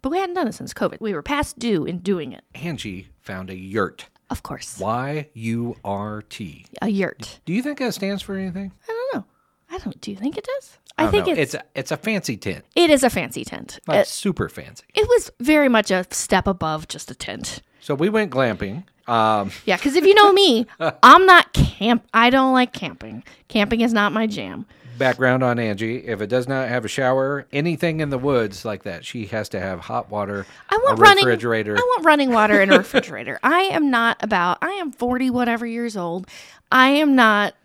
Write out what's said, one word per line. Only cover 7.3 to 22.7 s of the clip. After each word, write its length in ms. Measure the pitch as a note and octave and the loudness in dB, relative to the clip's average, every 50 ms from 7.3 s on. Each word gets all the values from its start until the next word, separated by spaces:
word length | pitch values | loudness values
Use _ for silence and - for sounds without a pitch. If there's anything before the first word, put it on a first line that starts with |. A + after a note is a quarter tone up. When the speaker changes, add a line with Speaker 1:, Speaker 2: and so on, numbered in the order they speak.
| - - _ | -18 -16 _
Speaker 2:
Do 80 | - E3+ | -4 -4
you 80 | G#3+ B3+ | -4 -4
think 160 | D4 D4 C#4 | -4 -6 -6
that 120 | C4+ A#3+ - | -6 -6 -6
stands 300 | - - F#3+ G3+ G3 - | -6 -6 -6 -6 -8 -8
for 120 | - G3 | -10 -10
anything? 380 | F#3+ F#3+ F#3+ E3+ F#3+ G3+ G3 - _ _ - | -8 -8 -8 -8 -10 -12 -12 -14 _ _ -10
Speaker 1:
I 40 | A4+ A4+ B4 C5 B4+ | -10 -8 -6 -6 -6
don't 80 | C#4 | -8
know. 60 | G3 _ _ _ _ _ _ _ _ _ | -8 _ _ _ _ _ _ _ _ _
I 60 | E4 F#4+ | -14 -12
don't. 220 | - G#3+ - - | -10 -10 -12 -12
Do 100 | - - | -12 -14
you 60 | G3+ | -12
think 220 | F#3+ G3+ C4+ E4 - | -8 -8 -8 -8 -8
it 100 | G#4 - C5 | -10 -8 -10
does? 220 | C#5 - - _ _ _ _ - | -10 -10 -14 _ _ _ _ -4
Speaker 2:
I 60 | - D#4 | -2 -2
Speaker 1:
I 20 | |
Speaker 2:
don't 80 | E4 - | 2 2
Speaker 1:
think 140 | G#4 F#4+ | 0 0
Speaker 2:
know. 60 | - E4 | 0 0
Speaker 1:
it's 60 | G#3 D3+ | 0 -2
Speaker 2:
It's 120 | B2+ - | -2 -4
a, 100 | C#3+ - _ _ - | -12 -12 _ _ -10
it's 140 | C3 - E3 | -6 -6 -8
a 40 | - | -6
fancy 400 | - A3 A3 G3 - - B2 G2 | -4 -4 -4 -4 -4 -6 -8 -6
tent. 260 | - G#2 F2 - _ _ _ | -6 -8 -8 -8 _ _ _
Speaker 1:
It 140 | - F4 D#4+ | 2 4 4
is 160 | D4+ C4+ B3+ | 4 4 4
a 60 | A#3+ | 0
fancy 340 | - G3 D3 A#2+ - - A#2+ | 0 -2 -8 -8 -10 -12 -12
tent. 340 | - - - - - - - _ | -12 -14 -16 -16 -18 -20 -16 _
Speaker 2:
Like, 140 | - D#3+ G3+ | -2 0 0
Speaker 1:
It 60 | G3+ | 0
Speaker 2:
super 420 | - - - - G3+ E3+ - G2+ D#2+ | 0 -2 -6 -4 -4 -4 -4 -6 -8
fancy. 360 | - - D2 - - - _ _ _ | -8 -14 -18 -18 -20 -20 _ _ _
Speaker 1:
it 120 | - G#4+ | -2 2
was 240 | G#4+ A#4+ A4+ - - - _ | 2 2 0 0 -2 -12 _
very 280 | A#3+ B3+ D4+ D4+ D4 C4+ | 0 2 4 4 4 4
much 220 | A#3+ A3 G#3 - | 2 2 2 2
a 160 | F#3+ F#3 F#3 _ | -2 -2 -2 _
step 360 | - - - - - F#3+ F#3 | -8 -8 -2 0 0 2 2
above 420 | - F#3+ F3+ E3 D#3+ D#3 D#3 D#3+ - | 0 -2 -2 -4 -6 -4 -6 -8 -10
just 220 | - C3 - - | -14 -14 -14 -16
a 40 | - | -16
tent. 460 | _ - - - - - - - - _ _ _ _ | _ -12 -12 -12 -10 -10 -12 -12 -14 _ _ _ _
Speaker 2:
So 140 | - - D3 | -6 -6 -2
we 140 | C3+ D#3+ G3+ | 0 0 0
went 220 | G#3 A3 G#3+ F3 B2 | 2 0 -2 0 0
glamping. 520 | C3 C3+ A#2+ G#2+ F#2 G#2+ F#2+ G2+ D3+ F#3 _ _ _ _ | 0 0 0 0 -4 -6 -8 -8 -10 -12 _ _ _ _
Um, 440 | - A#2+ A2+ A2 A2 A2 G#2+ G2+ G2 - - - | -2 0 2 4 4 2 2 0 -4 -8 -8 -4
Speaker 1:
Yeah, 100 | - F#3 | -2 -2
'cause 200 | - - C#4+ C4+ | 0 0 0 0
if 100 | F4 D4+ | 4 6
you 80 | F#4+ G4+ | 6 8
know 180 | G#4+ G#4 G4+ F#4+ | 8 8 8 6
me, 320 | G4 G4+ F4+ B3 A3+ B3 - - | 6 4 4 4 2 0 -4 -8
Speaker 2:
<laughs> 300 | _ E3 D#3 - - - | _ -4 -4 0 6 10
Speaker 1:
I'm 240 | A#3+ C#4 F4 F#4+ | 10 10 12 10
not 260 | F#4+ F4+ F4 - - _ | 10 8 8 8 4 _
camp-, 560 | - - - - - F#3+ A3+ A#3+ A#3 - _ - | 2 2 2 0 -2 0 0 0 0 0 _ 0
I 160 | A3+ A#3 B3 | 2 4 4
don't 240 | B3 C4+ C4 C4 C4 | 4 4 2 4 2
like 180 | B3+ B3 B3 | 2 2 0